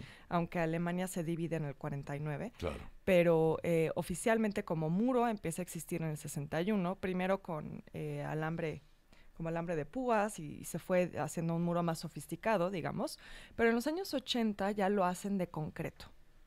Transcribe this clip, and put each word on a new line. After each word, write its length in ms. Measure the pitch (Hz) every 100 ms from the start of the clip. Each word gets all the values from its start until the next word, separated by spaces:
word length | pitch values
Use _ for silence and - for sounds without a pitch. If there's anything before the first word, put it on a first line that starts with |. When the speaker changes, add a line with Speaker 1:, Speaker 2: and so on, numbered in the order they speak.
| - - -
Speaker 1:
aunque 300 | 175 170 180
Alemania 480 | 160 165 175 180 185
se 160 | 185
divide 320 | 160 165 165 160
en 100 | 147
el 100 | 131
cuarenta 400 | 151 143 143 143
y 40 |
nueve. 320 | 151 143 214 -
Speaker 2:
Claro. 180 | 82 71 - -
Speaker 1:
Pero, 540 | - 180 170 160 160 -
eh, 260 | - 165 160 -
oficialmente 680 | 175 175 240 226 220 202
como 280 | - 160 156
muro 360 | 180 240 254 240
empieza 340 | 214 - 165
a 20 |
existir 400 | 180 170 - 170
en 60 | 160
el 80 | 151
sesenta 440 | 151 - 143 156
y 100 | 180
uno, 260 | 208 175 196
primero 440 | 190 180 185 196
con, 420 | - 156 - - -
eh, 300 | 160 151 147
alambre, 600 | 143 151 156 165 165 147 - - _ - -
como 160 | - 165
alambre 260 | 165 170 165
de 100 | 143
púas 540 | 262 247 320 208 -
y, 180 | 156 -
y 40 | -
se 140 | 170
fue 320 | - 185 180 -
haciendo 340 | 147 - 165 165
un 60 |
muro 220 | 175 170
más 160 | 170 160
sofisticado, 720 | 165 - - 165 226 208 175
digamos. 480 | 196 - - 269 - - - - -
Pero 140 | 226
en 60 | 233
los 100 | 285
años 260 | 330 392 277
ochenta 560 | - 247 220 202 196
ya 180 | 214 190
lo 160 | 208 180
hacen 320 | 180 202 196
de 100 | 175
concreto. 600 | - 156 - 160 - - - - -